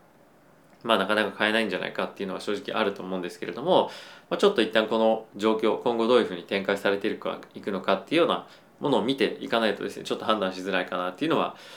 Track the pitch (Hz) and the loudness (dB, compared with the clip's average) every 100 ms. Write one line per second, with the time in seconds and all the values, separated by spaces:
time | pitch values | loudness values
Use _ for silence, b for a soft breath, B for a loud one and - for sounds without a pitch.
0 | _ _ _ _ _ _ _ - 117 107 | _ _ _ _ _ _ _ -12 2 2
1 | 98 107 101 - 107 110 107 90 90 - | 4 2 2 2 2 2 0 -2 -4 -4
2 | 92 - 95 87 - 101 - 104 101 98 | -6 -6 -8 -6 -4 -4 -4 -2 -2 -2
3 | 92 95 87 - - - 160 156 - B | -8 -6 -8 -8 -10 -6 2 2 2 B
4 | B B - 175 202 196 110 113 107 113 | B B -8 2 2 4 2 2 2 2
5 | 110 110 - 101 110 - 110 104 127 117 | 4 2 -4 0 0 2 2 2 0 0
6 | 113 123 104 87 - 101 95 98 101 98 | 4 4 4 -4 -4 -2 0 0 0 0
7 | 107 95 90 87 - 107 98 95 - 98 | -2 -4 -6 -8 -12 -12 -6 -4 0 0
8 | - 156 139 90 - B B _ 143 120 | 2 2 2 0 -4 B B _ 0 2
9 | 107 135 98 - - 117 110 - 98 - | 2 0 0 0 -2 0 0 0 -6 -8
10 | 101 104 120 110 95 92 92 92 90 90 | -8 -4 0 0 0 -4 -2 -2 -2 -4
11 | 90 - 156 127 87 B B | -4 -4 0 0 0 B B